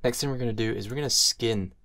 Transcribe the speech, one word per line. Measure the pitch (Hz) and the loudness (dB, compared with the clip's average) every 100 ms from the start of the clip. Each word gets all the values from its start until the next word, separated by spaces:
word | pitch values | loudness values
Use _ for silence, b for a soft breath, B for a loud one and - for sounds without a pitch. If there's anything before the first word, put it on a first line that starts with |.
Next | 127 120 | 0 0
thing | 143 | -2
we're | 131 | -2
gonna | 123 | -2
do | 107 113 | 0 0
is | 113 104 | -2 -4
we're | 131 | -4
gonna | 147 | 0
skin | - - - 117 107 92 - | 2 2 2 0 0 -2 -8